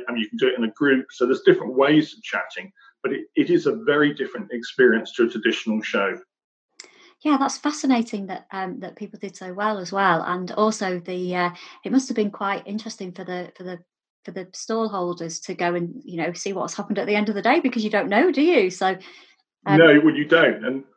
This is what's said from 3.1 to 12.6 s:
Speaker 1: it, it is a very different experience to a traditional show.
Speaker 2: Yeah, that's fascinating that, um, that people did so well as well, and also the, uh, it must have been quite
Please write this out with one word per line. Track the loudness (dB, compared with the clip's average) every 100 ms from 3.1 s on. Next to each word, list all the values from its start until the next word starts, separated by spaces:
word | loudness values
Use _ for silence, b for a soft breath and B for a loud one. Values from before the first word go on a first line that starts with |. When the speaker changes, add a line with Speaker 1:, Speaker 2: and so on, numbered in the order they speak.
Speaker 1:
it, | -6 -6 -2
it | 2
is | 2 2
a |
very | -2 0 2 2
different | 0 -8 -8 -10
experience | -10 -6 4 6 4 0
to | 0
a | 0
traditional | 2 -2 -2 -2 -4
show. | -2 0 0 -4 -12 _ _ _ _ _ B B B B
Speaker 2:
Yeah, | 0 0
that's | 0 -2
fascinating | -6 -2 2 2 0 -6 -8
that, | -12 -10
um, | -8 -8 -8
that | -12 -12
people | -16 -12
did | -14 -14
so | -12
well | -4 -2 -2
as | -4
well, | 0 2 2
and | 0 -4 -4
also | 0 0 0 -4 -4
the, | -6 -6 -4 -2
uh, | -4 -6 B B
it | 0
must | 0 0
have | -2
been | -2
quite | -2 -4 -4